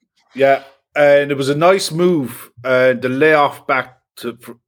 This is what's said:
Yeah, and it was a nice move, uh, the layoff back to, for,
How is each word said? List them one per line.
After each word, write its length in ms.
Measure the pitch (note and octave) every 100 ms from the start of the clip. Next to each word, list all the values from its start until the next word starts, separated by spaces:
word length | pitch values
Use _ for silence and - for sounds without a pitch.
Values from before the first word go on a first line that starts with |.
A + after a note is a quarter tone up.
| _ _ _ B2+
Yeah, 280 | C3+ C3+ - _ _ D3
and 340 | D3 C#3+ C#3+
it 60 | C3+
was 120 | C3+
a 60 | D3
nice 360 | F3 G3 -
move, 600 | D#3+ F3+ E3+ A#2+ A#2+ - -
uh, 300 | B2+ B2+ C3
the 160 | A#2+ B2+
layoff 560 | C3 D#3 D3+ C#3+ - -
back 320 | C3 B2 _ _ -
to, 180 | A#2+ A#2
for, 200 | - -